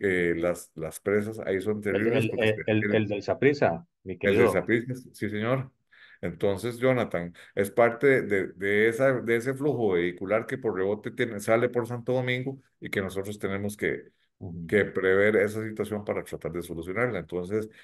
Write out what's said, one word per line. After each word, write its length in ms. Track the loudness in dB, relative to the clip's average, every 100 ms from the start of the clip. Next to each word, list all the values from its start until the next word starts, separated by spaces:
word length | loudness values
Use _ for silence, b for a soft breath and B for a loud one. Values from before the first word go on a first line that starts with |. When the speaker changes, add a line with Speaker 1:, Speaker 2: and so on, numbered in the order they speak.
Speaker 1:
Eh, 320 | 0 2 2 0
las, 340 | 0 -2 -8 -10
las 260 | -10 -6
presas 380 | 0 0 0 -6
ahí 200 | -4 -2
son 180 | -2 -2
Speaker 2:
El, 40 |
Speaker 1:
terribles 420 | -2 0 2 2
Speaker 2:
el, 60 | 0
Speaker 1:
porque 160 | 2 2
Speaker 2:
el, 80 | 0
Speaker 1:
se 80 | 0
Speaker 2:
el, 140 | 0
Speaker 1:
tienen 160 | 2 2
Speaker 2:
el 120 | 2
del 120 | -2
Saprissa, 640 | -4 2 2 4 2 0 -8 _
mi 100 | -12
Speaker 1:
El 60 | -2
del 120 | 2
Speaker 2:
querido. 200 | 6 6
Speaker 1:
Saprissa, 400 | 4 2 0 0 -10 -12
sí, 160 | -8 -6
señor. 420 | -4 -2 -2 -4 _ _ b b b
Entonces, 560 | -8 -2 0 0 -4 0
Jonathan, 560 | 2 2 0 -2 -6 B B
es 160 | -2 0
parte 520 | 4 4 6 4 4
de, 260 | 2 0 -2
de 340 | -4 0 4 4
esa, 240 | 4 2
de 240 | 2 0 0
ese 180 | 0
flujo 380 | -2 -2 0 2
vehicular 540 | 2 0 -4 -2 0 0
que 120 | -4
por 180 | -4 -2
rebote 360 | -2 -2 -6
tiene, 280 | -4 -4 -4
sale 300 | 2 2 2
por 160 | 0 -4
Santo 280 | -6 -2
Domingo 480 | -2 0 -2 -4 -10 b _
y 100 | -6
que 120 | -4
nosotros 360 | -4 -6 -8 -6
tenemos 360 | -4 -4 -6 -4
que, 300 | -2 -4 -8 _ _ _
Speaker 2:
Ujú. 300 | -14 -12 0
Speaker 1:
que 180 | 2 2
prever 500 | 0 2 4 6 4
esa 260 | 2 0
situación 420 | -8 -6 -6 -4 -4
para 180 | -6
tratar 300 | -6 -10 -8
de 80 | -8
solucionarla. 580 | -8 -10 -8 -4 -2 -4
Entonces, 500 | -6 -8 -4 -4 -6 b